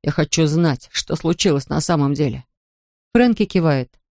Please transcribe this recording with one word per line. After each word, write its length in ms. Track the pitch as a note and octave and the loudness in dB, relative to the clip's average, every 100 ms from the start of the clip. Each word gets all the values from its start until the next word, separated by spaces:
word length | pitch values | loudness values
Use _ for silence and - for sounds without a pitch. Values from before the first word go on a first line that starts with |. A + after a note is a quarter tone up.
«Я 100 | C#3+ | -2
хочу 340 | C#3+ D3+ - D#3 | -2 -2 0 0
знать, 420 | D#3 E3+ C3 - | 2 0 -2 -8
что 260 | - - D#3 | -10 -6 -4
случилось 520 | D#3+ F3 G3 C#3+ - | -2 0 0 0 -2
на 120 | D3 | -4
самом 320 | D3+ E3 C#3 | 0 0 0
деле». 320 | C#3+ D3 C3 - _ _ _ _ _ _ | 0 -2 -4 -14 _ _ _ _ _ _
Фрэнки 320 | A#3 B3 A3 | 2 2 2
кивает. 560 | G#3 F#3+ E3 C3+ B2+ _ _ | 0 2 2 0 -4 _ _